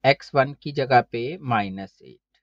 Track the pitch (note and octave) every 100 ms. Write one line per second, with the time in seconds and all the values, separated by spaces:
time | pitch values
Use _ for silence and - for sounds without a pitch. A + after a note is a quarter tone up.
0 | C3 C#3 - C#3+ C3+ C#3+ D3+ C#3+ C3 B2+
1 | - A#2 B2 F#3 C#3 A2 G2+ F#2+ F#2+ _
2 | C2 A#1+ _ _